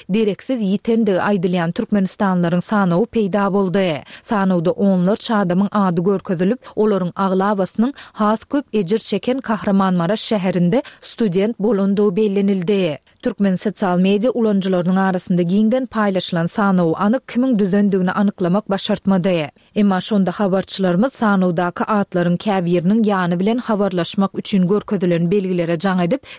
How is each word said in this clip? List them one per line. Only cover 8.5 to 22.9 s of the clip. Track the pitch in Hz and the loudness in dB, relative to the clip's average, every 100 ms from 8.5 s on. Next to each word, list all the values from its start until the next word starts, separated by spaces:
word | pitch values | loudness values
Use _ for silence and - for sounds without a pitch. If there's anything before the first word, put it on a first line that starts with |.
| 285 - | -4 -2
ejir | 214 170 220 | -4 0 -2
çeken | - 196 - 262 | -2 -4 -2 -4
Kahramanmaraş | - 214 - 196 190 180 170 220 | -4 -4 0 2 2 2 0 -2
şäherinde | - 214 185 180 175 233 - - | -2 -2 0 0 2 0 -2 -10
student | - - 220 175 208 240 | -10 -4 -2 0 -2 -2
bolandygy | 202 202 196 202 208 180 | -2 0 0 2 2 2
bellenildi. | 214 196 196 196 175 202 175 139 _ _ | 0 2 0 0 0 0 0 -4 _ _
Türkmen | 254 - 196 180 | -6 0 0 0
sosial | - - 190 180 | -2 -2 0 2
media | 190 202 247 | 2 2 2
ulanjylarynyň | 247 220 202 190 185 175 185 | 2 2 0 0 0 2 2
arasynda | 190 185 - 180 | 0 -2 0 0
giňden | 175 196 220 262 262 | 2 2 2 0 -2
paýlaşylan | 220 208 190 - 170 170 | -2 0 -2 -2 -2 -2
sanawy | - 202 185 165 160 | 0 2 2 2 0
anyk | 202 254 - | 0 0 -2
kimiň | 233 262 214 | -2 0 0
düzendigini | 196 202 202 185 180 | 2 2 2 2 0
anyklamak | - 202 - 175 185 - | 0 -2 0 0 0 0
başartmady. | 196 - 202 - 190 190 175 143 - _ | -4 -2 -2 0 0 2 0 -2 -10 _
Emma | 208 208 185 | 0 0 0
şonda | - 208 185 | 0 0 0
habarçylarymyz | - 202 190 180 - 185 175 262 | 0 0 0 -2 -2 0 2 0
sanawdaky | - 220 196 185 165 175 - | 0 0 2 2 0 -2 -4
atlaryň | - 208 196 180 175 175 | -2 -2 0 0 0 0
käbiriniň | 214 190 170 175 165 | 0 -2 0 0 2